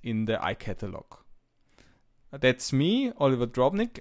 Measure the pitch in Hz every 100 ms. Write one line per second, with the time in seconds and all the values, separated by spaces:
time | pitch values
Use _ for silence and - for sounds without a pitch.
0 | - 110 110 110 80 98 - 92 101 -
1 | - - - - _ _ _ _ - _
2 | _ _ _ 139 127 123 - 135 156 233
3 | 269 - 139 127 117 123 127 196 233 -